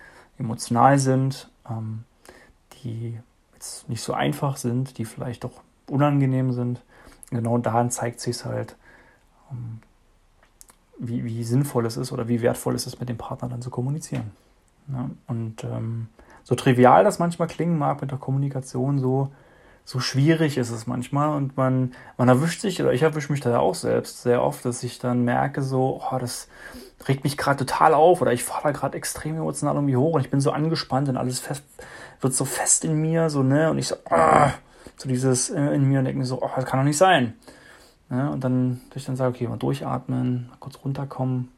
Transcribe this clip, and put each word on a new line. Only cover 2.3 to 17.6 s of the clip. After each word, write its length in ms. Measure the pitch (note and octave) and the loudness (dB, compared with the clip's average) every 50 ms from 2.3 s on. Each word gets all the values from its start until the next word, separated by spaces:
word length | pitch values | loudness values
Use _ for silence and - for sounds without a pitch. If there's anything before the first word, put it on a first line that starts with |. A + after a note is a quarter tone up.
| - - - - _ _ _ - - - - | -20 -20 -20 -20 _ _ _ -20 -20 -14 -12
die 360 | A#2+ A2+ A2+ A#2 A#2 A#2 A2+ A#2 _ _ _ _ _ _ | -10 -10 -8 -8 -8 -10 -10 -14 _ _ _ _ _ _
jetzt 340 | _ - - - - - - | _ -16 -16 -16 -14 -10 -8
nicht 140 | B2 A2 - | -8 -6 -6
so 100 | - B2 | -4 -4
einfach 440 | - C#3 C#3+ D3 - - C#3+ C3+ | -2 -2 -2 -2 -2 -2 -4 -4
sind, 420 | - - B2 A#2 B2+ C3 C3 - - | -2 -4 -2 -2 -2 -2 -4 -6 -8
die 60 | A2+ | -10
vielleicht 400 | A2 - - A#2+ B2+ A#2 - - | -8 -8 -10 -10 -10 -8 -8 -10
auch 180 | B2 - - - _ _ _ _ | -12 -12 -14 -20 _ _ _ _
unangenehm 680 | - C#3+ C3+ C#3+ D3 C#3+ C#3+ C#3 C3+ C3 C3 C3 C3 B2 | -4 0 2 2 4 4 4 2 2 2 0 0 0 -2
sind, 300 | B2 B2 A#2+ B2 B2 - _ _ - - - - - - - | -2 -2 -4 -4 -6 -10 _ _ -20 -20 -20 -20 -20 -12 -8
genau 260 | - A#2+ A2+ A#2 A#2 A#2+ | -6 -4 -2 0 0 0
daran 320 | A#2 A2+ G#2+ A#2 A#2+ A#2+ | 0 0 0 0 0 0
zeigt 300 | - - - A#2+ A#2+ - | -2 -4 -6 -6 -8 -8
sich's 240 | - - A#2+ - - | -6 -6 -6 -6 -6
halt, 320 | B2 A#2 A2+ A2 A2 - - _ - - - - _ _ _ _ _ _ _ _ - | -8 -6 -6 -8 -8 -12 -18 _ -20 -20 -20 -20 _ _ _ _ _ _ _ _ -14
ähm, 300 | D3 A#2+ A#2+ A#2 A2+ A2 - _ _ _ _ _ _ _ _ _ _ _ _ _ _ - - - - _ _ _ _ G4 | -12 -12 -10 -12 -12 -14 -16 _ _ _ _ _ _ _ _ _ _ _ _ _ _ -20 -20 -20 -20 _ _ _ _ -10
wie, 260 | A#3+ A#2 A#2 B2+ C3 | -8 -6 -6 -4 -4
wie 200 | A#2+ A2+ A2+ A#2 | -6 -6 -6 -2
sinnvoll 420 | A2+ A#2+ C3 C#3+ C#3 - B2 A#2 | 0 2 2 2 2 0 0 0
es 100 | A2+ A2+ | 0 -2
ist 160 | C#3 C3+ B2+ C#3 | -4 -6 -6 -4
oder 160 | B2+ B2 A2+ | -4 -2 0
wie 140 | A#2+ A#2 A2+ | 0 2 2
wertvoll 320 | A#2+ B2 - - C3 B2 | 2 0 0 -2 -2 -2
es 120 | B2 - | -2 -4
ist, 140 | C3 B2 - | -8 -10 -10
mit 80 | B2+ B2 | -8 -8
dem 100 | A#2+ A2 | -8 -8
Partner 300 | - - B2+ B2+ - B2+ | -8 -10 -10 -8 -8 -8
dann 140 | B2 A#2+ A#2+ | -8 -8 -8
zu 80 | B2+ | -8
kommunizieren. 600 | - - B2 C3 C#3+ D#3 C#3 - - B2+ A2+ G#2+ G2 _ _ _ _ _ _ _ _ _ _ - | -6 -4 -4 -4 -4 -6 -6 -8 -8 -6 -8 -8 -12 _ _ _ _ _ _ _ _ _ _ -10
Ja, 220 | C3+ B2+ B2 - E3+ - _ | -8 -6 -6 -8 -8 -10 _
und, 380 | - B2 A2+ A2+ A2+ A2 - - | -8 -6 -6 -6 -6 -8 -10 -10
ähm, 440 | A#2+ A#2+ A#2 A2+ A2+ A2+ A2+ A2+ - _ - - - - - - | -8 -6 -6 -6 -6 -6 -6 -8 -10 _ -20 -20 -20 -20 -14 -6
so 120 | - B2+ | -2 -2
trivial 500 | B2+ - C#3 B2+ B2 B2 B2 C3+ E3+ G3 | 2 4 4 6 8 8 8 8 8 6
das 140 | G#3 F3+ - | 6 2 0
manchmal 300 | E3+ E3+ E3+ - E3+ E3 | 0 -2 0 -2 -4 -4
klingen 300 | - - | -2 -2